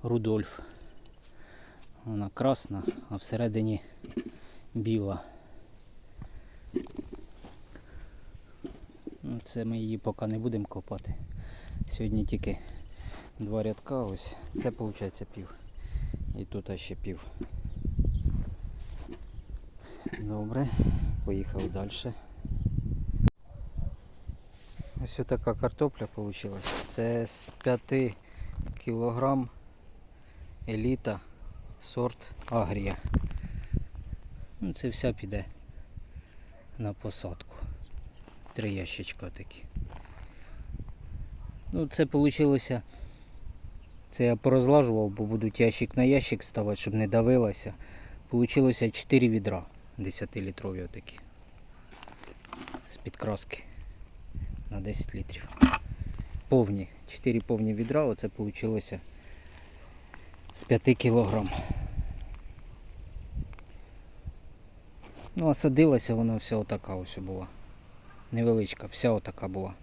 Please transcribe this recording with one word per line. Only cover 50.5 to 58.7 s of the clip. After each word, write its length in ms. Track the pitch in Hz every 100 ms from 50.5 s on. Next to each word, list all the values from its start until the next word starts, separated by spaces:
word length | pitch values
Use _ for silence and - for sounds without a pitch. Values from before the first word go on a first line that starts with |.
| 92 95 92
отакі. 380 | 87 104 - - - - - - - - - - - - - - - - - - -
З 80 | -
підкраски 680 | - - 107 101 - - - - - - - - - - - - -
на 100 | 98
десять 360 | 95 104 - 98
літрів. 340 | - - - - - - - - - - - - -
Повні, 380 | 131 104 98 92 - -
чотири 340 | - - 117
повні 320 | - 113 110
відра, 320 | 107 113 151 143
оце 240 | 104 104
получилося 720 | - 104 - 110